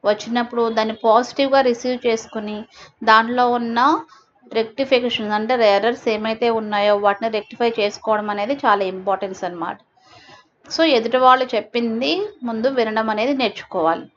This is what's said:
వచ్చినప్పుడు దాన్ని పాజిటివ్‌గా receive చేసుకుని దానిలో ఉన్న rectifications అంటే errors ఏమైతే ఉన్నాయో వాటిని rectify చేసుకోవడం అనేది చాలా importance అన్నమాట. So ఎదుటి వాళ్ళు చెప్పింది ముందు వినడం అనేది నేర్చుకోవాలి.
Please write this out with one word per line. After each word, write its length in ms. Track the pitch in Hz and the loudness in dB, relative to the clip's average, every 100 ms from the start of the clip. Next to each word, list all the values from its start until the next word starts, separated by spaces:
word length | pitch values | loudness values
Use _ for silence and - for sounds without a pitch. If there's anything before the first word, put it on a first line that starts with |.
| 196 | 0
వచ్చినప్పుడు 580 | 208 226 240 233 240 233 | -2 -2 -4 -4 -2 -2
దాన్ని 260 | 220 220 220 | 0 -4 -2
పాజిటివ్‌గా 600 | 226 220 247 - 277 277 | 4 4 2 -2 2 4
receive 360 | 262 233 254 247 | 2 0 -2 -2
చేసుకుని 560 | 247 226 226 220 208 208 220 - - _ | -2 -2 -4 -12 -10 -10 -12 -20 -20 _
దానిలో 420 | 220 220 226 247 247 | 4 4 4 0 2
ఉన్న 280 | 240 233 233 262 320 - - _ _ _ | 0 -2 0 2 2 -2 -20 _ _ _
rectifications 840 | 220 226 - 269 254 240 226 214 208 | -4 -4 -4 0 0 0 -4 -2 -2
అంటే 200 | 214 254 220 | 0 2 4
errors 400 | 196 220 247 - | 4 2 -2 -2
ఏమైతే 400 | 214 214 220 233 | -2 -4 -2 0
ఉన్నాయో 440 | 226 214 208 208 208 | 0 -2 0 2 4
వాటిని 320 | 202 202 226 | 2 0 -2
rectify 400 | 220 214 226 233 | -4 -8 -4 -2
చేసుకోవడం 580 | 226 208 208 - 214 208 | 0 -2 -2 -2 -2 -2
అనేది 260 | 202 208 277 | -4 -4 -2
చాలా 260 | 247 202 190 | 2 2 0
importance 580 | 185 190 190 202 190 | -4 -4 -4 -4 -8
అన్నమాట. 340 | 180 175 165 - _ _ _ - - - _ _ - | -8 -6 -10 -10 _ _ _ -20 -20 -20 _ _ -14
So 140 | - 320 | 0 2
ఎదుటి 340 | 254 220 254 | 2 2 4
వాళ్ళు 260 | 254 254 254 | 6 6 2
చెప్పింది 640 | 226 - 240 233 226 269 349 415 349 | -4 -4 -4 -2 -2 -2 -2 -4 -8
ముందు 240 | 240 226 240 | -8 -2 -2
వినడం 380 | 262 220 214 220 | 0 0 0 -2
అనేది 240 | 214 240 277 | -2 -2 0
నేర్చుకోవాలి. 680 | 233 - - 185 160 170 - | -2 -4 -8 -2 0 0 -6